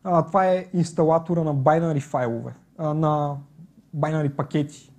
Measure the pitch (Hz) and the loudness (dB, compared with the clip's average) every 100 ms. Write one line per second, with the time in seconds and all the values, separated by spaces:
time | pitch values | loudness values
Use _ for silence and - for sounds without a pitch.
0 | 190 170 160 196 190 185 180 180 165 - | 2 2 2 2 2 0 0 -2 -2 2
1 | 160 165 165 170 156 139 131 160 165 147 | 2 2 2 -2 0 2 4 4 2 -2
2 | - 139 120 117 120 127 _ - 156 151 | -2 -2 -2 -4 -8 -14 _ -8 -4 0
3 | 156 151 147 139 143 - 165 _ _ 151 | 0 0 -2 -6 -14 -20 -20 _ _ -4
4 | 151 156 147 143 143 151 147 - - | -2 0 -2 -2 -2 -2 -4 -8 -20